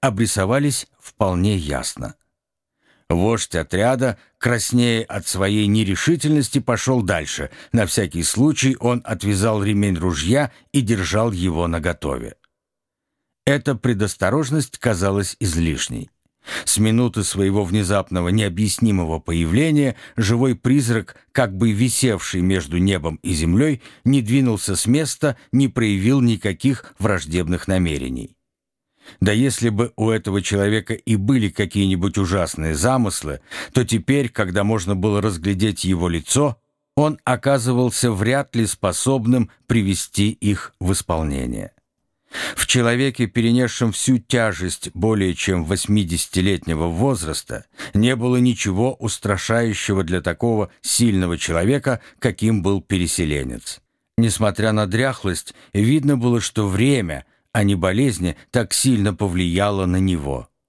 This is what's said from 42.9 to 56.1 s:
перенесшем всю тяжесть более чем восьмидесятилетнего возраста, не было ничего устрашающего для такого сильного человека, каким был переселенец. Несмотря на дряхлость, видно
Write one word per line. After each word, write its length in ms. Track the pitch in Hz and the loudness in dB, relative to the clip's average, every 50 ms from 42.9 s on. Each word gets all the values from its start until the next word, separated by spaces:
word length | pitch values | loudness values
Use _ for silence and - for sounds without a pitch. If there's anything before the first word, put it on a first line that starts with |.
| 120 123 135 135 120 - 120 | 2 2 0 0 0 -2 -2
перенесшем 640 | 104 - 120 113 117 117 127 127 113 - - 120 113 | 0 0 2 2 4 4 2 2 0 0 0 0 0
всю 260 | 95 - - 135 131 | 0 0 2 2 2
тяжесть 720 | 113 - - - 120 113 107 90 82 92 87 - - - 90 - | 2 0 0 0 2 2 0 0 -2 -4 -6 -6 -6 -10 -10 -4
более 400 | 85 98 110 107 101 95 92 87 | 0 0 2 2 2 2 0 0
чем 300 | - - - 92 85 78 | -2 0 0 0 0 0
восьмидесятилетнего 1200 | 78 98 87 - 101 104 107 95 80 87 80 - - - 92 90 101 95 - - 85 80 76 82 | 0 -2 -2 0 0 2 2 2 0 -2 -4 -4 -2 0 0 2 2 0 0 -2 -4 -2 -2 -2
возраста, 760 | 87 82 87 120 139 127 87 78 78 73 - - - - - - _ _ - - - - | -2 0 0 0 0 0 -2 -4 -6 -8 -8 -8 -10 -12 -14 -14 _ _ -16 -8 -2 0
не 220 | 101 113 123 131 | 2 2 2 2
было 220 | 113 120 127 123 | 0 0 0 2
ничего 560 | 123 123 127 113 - - 101 92 98 120 131 - | 2 2 2 2 0 -2 -2 0 0 0 0 -2
устрашающего 1080 | - - 107 - - - 104 98 90 - - 113 117 117 113 98 - - - 98 95 90 | -4 -6 -6 -6 -4 -2 -2 -2 -2 0 0 0 0 0 0 -2 -2 -2 0 0 0 0
для 180 | 78 90 90 | 0 -2 -2
такого 480 | - 87 82 - 117 117 113 104 98 - _ _ | -2 -4 -4 -2 -2 0 0 0 -2 -4 _ _
сильного 560 | - - - - 120 113 98 92 92 87 87 | -6 -2 0 2 2 2 2 2 0 0 -2
человека, 640 | 80 - - 82 85 90 110 139 139 - 139 123 104 - - - - | -4 -4 -2 0 0 2 2 0 0 0 -2 -4 -4 -6 -12 -8 -4
каким 420 | - 117 92 - 107 113 113 101 | -4 -4 -2 0 0 0 2 2
был 200 | 82 98 101 92 | 2 0 0 -2
переселенец. 960 | - - 98 90 87 78 - - 85 76 73 69 65 64 58 57 - - - - _ _ _ _ _ _ _ | -2 -2 -2 0 0 0 -2 -2 -2 -2 -2 -2 -4 -6 -8 -10 -12 -14 -16 -16 _ _ _ _ _ _ _
Несмотря 540 | - 117 110 - - 110 104 95 - 107 110 | 0 0 2 2 0 0 0 0 0 0 0
на 160 | 107 107 107 | 0 0 0
дряхлость, 640 | 92 98 113 131 135 127 - - 98 85 - - - - - - _ - | 0 0 0 0 -2 -4 -4 -4 -4 -4 -4 -8 -12 -18 -20 -12 _ 0
видно 440 | 101 107 117 147 156 135 143 | 2 2 4 2 2 2 2